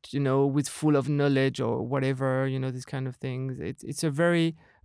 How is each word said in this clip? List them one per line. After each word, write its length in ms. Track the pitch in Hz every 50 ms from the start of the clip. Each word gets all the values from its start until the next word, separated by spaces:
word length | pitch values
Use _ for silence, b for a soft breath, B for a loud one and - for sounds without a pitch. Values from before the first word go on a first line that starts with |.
| - -
you 120 | - 143
know, 240 | 139 135 131 135 139
with 240 | 143 135 147 139 -
full 260 | - - 151 151 151
of 140 | 139 120 139
knowledge 500 | 147 143 143 143 139 135 135 135 131 -
or 260 | 123 117 117 120 110
whatever, 600 | 120 135 139 135 135 135 127 135 131 131 131 135 135
you 120 | 131 131
know, 120 | 131 131
these 140 | 127 127 127
kind 200 | - - 135 131
of 120 | 131 123 -
things. 420 | - 135 127 127 131 135 127 -
It's, 240 | 76 90 139 - -
it's 220 | - 143 - -
a 40 | 160
very 460 | 139 143 170 170 175 170 165 165 160 b b b b b b